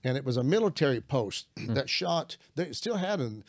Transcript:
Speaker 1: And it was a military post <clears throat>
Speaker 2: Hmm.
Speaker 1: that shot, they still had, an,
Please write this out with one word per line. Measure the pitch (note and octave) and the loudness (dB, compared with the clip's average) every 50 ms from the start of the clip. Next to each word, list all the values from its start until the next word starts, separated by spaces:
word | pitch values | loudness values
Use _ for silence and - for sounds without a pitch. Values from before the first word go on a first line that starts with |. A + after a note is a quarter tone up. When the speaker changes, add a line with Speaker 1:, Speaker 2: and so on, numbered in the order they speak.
| - | 0
Speaker 1:
And | C3 B2+ | 0 -2
it | C#3 C3+ | 0 0
was | B2+ A#2+ | 0 0
a | B2+ B2 | 2 2
military | C#3 F3 A3 A3+ G3 D3 - D#3 C#3 C3 A2+ | 4 4 4 4 2 2 2 2 2 2 0
post | - - C#3 C3 A2 G2 - - - _ | -2 0 0 0 0 0 -4 -8 -10 _
<clears throat> | _ - | _ -10
Speaker 2:
Hmm. | - B2 A#2 | -4 -2 0
Speaker 1:
that | C#3 C3+ - | 0 0 0
shot, | - - F#3 F3 E3+ E3 - - - - - _ _ | -2 -2 0 0 0 0 -2 -4 -12 -16 -18 _ _
they | D3 F3+ E3 | -4 -4 -4
still | A#2+ - - A3 A#3 | -4 -6 -4 -2 -2
had, | G3 F#3 F#3+ G#3+ F#3 | 0 0 0 0 -2
an, | C3 A2+ G#2+ A2 - | -2 -4 -6 -10 -14